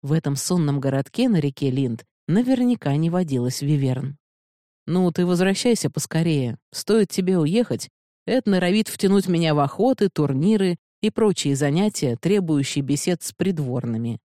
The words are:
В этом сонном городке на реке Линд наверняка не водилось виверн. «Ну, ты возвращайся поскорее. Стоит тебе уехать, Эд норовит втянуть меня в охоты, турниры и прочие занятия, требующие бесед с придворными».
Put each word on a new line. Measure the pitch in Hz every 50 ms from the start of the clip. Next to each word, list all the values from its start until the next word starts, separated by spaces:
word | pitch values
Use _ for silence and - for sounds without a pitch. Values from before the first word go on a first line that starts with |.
В | - 139
этом | 151 165 - 147 139
сонном | 135 - - 180 180 160 147 143 143
городке | 131 139 135 135 131 - - - 247 262
на | 214
реке | 165 143 143 135 - 143 135
Линд | 127 135 139 123 117 113 - _ _ _ _
наверняка | - 160 208 247 247 262 247 247 247 247 220 - 143 139
не | 147 160 170
водилось | 165 180 185 156 139 123 120 127 127 -
виверн. | 143 139 151 143 139 131 127 127 135 139 143 _ _ _ _ _ _ _ _ _ _ _ _ _ _
«Ну, | - 160 180 185 175
ты | 160 - 180
возвращайся | 175 180 170 185 190 196 - - 247 233 - - 147
поскорее. | - 160 - - - 160 165 170 156 143 127 120 107 - _ _
Стоит | - - - - 208 226 202 -
тебе | - - 185 180 190 180
уехать, | 151 147 180 233 240 - 123 110 - - _ _ _ _ _ _ _
Эд | - 214 262 -
норовит | 214 196 185 180 175 190 214 214 -
втянуть | - - - 190 196 202 185 185
меня | 175 165 165 160 151
в | 147
охоты, | 143 139 - - 196 262 262 - 208 190
турниры | _ - 151 139 135 131 151 202 220 208 196 180 175 - _ _ _ _
и | - 220
прочие | - - 226 214 180 - - 143 139
занятия, | 131 147 143 143 175 202 214 208 - - 135 117
требующие | 113 - 170 202 208 185 160 156 143 139 - - 143
бесед | 139 131 143 147 - - 180 -
с | - -
придворными». | - _ 175 190 190 156 147 123 123 123 117 120 113 113 117 117 113 107 _ _